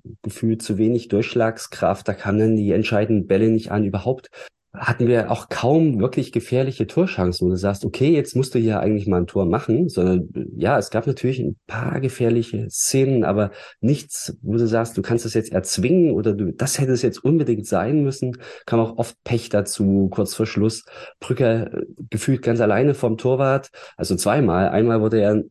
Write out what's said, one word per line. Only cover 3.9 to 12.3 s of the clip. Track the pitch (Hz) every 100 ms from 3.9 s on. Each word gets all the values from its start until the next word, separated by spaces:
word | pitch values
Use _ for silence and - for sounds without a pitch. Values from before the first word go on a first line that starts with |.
| 98 123 131 - - - _ _
hatten | - - - 120
wir | 117 -
auch | 117 -
kaum | - 120 160 160 110
wirklich | 113 - 127
gefährliche | 117 - 127 131 127 110
Torchancen, | 160 185 - 90 90 90
wo |
du | 90
sagst, | 101 98
okay, | - - 143
jetzt | 156 -
musst | 127 139
du | 123
hier | 110 104
eigentlich | 104 104 95
mal | 90
ein | 87
Tor | 98
machen, | 87 113 - 120 180
sondern | - 92 90 - - - -
ja, | 95 131
es | -
gab | 107 139
natürlich | 123 127 135
ein | - - -
paar | 113 120 135
gefährliche | 135 - 117